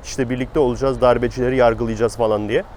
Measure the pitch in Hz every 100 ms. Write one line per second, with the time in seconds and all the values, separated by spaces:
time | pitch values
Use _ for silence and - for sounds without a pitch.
0 | - - 120 127 127 160 127 113 135 123
1 | 123 120 120 127 123 127 120 113 117 107
2 | 113 117 110 107 104 135 208